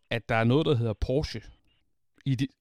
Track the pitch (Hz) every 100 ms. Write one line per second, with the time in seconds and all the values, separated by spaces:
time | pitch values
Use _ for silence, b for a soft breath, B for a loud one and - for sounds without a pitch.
0 | - 117 - 113 117 139 156 120 117 104
1 | - 135 151 - - - _ _ _ _
2 | _ _ 139 123 139 _